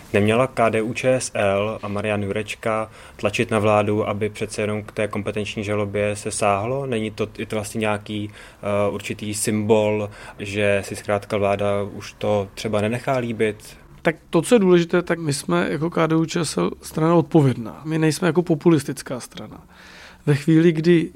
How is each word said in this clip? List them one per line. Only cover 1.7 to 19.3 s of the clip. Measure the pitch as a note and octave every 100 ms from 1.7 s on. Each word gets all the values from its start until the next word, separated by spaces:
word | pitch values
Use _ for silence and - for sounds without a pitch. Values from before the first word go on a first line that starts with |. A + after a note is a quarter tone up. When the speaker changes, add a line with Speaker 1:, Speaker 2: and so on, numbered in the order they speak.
| G#2+
Speaker 1:
a | G#2
Marian | G2+ G#2+ G#2
Jurečka | G2 G#2 G#2 - A2+ A2 A2 - - -
tlačit | G#2 G2+ A2+
na | A2 G#2+
vládu, | G#2 G#2 G#2 G#2
aby | G#2 G#2+
přece | - G#2+ -
jenom | G#2 G#2+
k | G#2
té | - G#2
kompetenční | G#2+ G2 G#2+ G2+ -
žalobě | G2+ G#2 G2+ G#2 G#2 G#2
se | A2
sáhlo? | - G#2+ G2 A2 C3+ C3+
Není | A2+ A2
to | G#2+ G#2+ -
i | A2+
to | A2
vlastně | G#2 A2+
nějaký, | G#2+ G#2 G#2+ G#2+ G#2
eh, | - - - G2 G2+ G#2
určitý | G2+ - G#2+ G#2
symbol, | G#2 - G#2+ G#2 A2 G#2+ G#2+ G#2 - - -
že | G#2 G2+ G2+ G2+ F#2+
si | G2+
zkrátka | - G#2 - G#2+
vláda | G2+ G2+ G2+ G2+ G2+ G2
už | - -
to | G#2 G#2 F#2+
třeba | - A2+ G#2+
nenechá | G#2+ A#2+ C#3+ C3
líbit? | A#2+ A2 A2 G#2 - - - -
Speaker 2:
Tak | E3+ D#3+ -
to, | E3+
co | D3 B3
je |
důležité, | F#3 F3 E3 F3+
tak | F3 E3+
my | D#3+
jsme | C#3 - F3 F#3
jako | D#3 D#3+
K | E3+ D#3+
D | D#3+
U | D#3+
Č | F3 D#3
S | -
L | F3 -
strana | - - D#3+ E3+
odpovědná. | D#3 E3 C#3 A#2+ G#2+ D#2 D3
My | D#3+
nejsme | D#3+ D3+ F3+
jako | D#3
populistická | F3 D#3 F3 D#3+ C#3+ C#3 - B2+
strana. | -